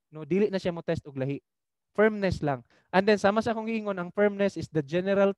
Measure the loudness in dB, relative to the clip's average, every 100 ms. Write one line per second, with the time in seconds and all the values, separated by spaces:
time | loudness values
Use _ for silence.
0 | _ -16 -2 0 2 0 -4 -6 -4 -4
1 | -4 -6 -4 -6 _ _ _ _ _ 2
2 | 2 4 -2 -2 -2 -4 -8 _ _ 0
3 | 2 2 2 0 -2 -4 -4 -4 -4 -6
4 | -6 0 0 2 -2 -2 -4 -4 -2 -2
5 | 0 2 2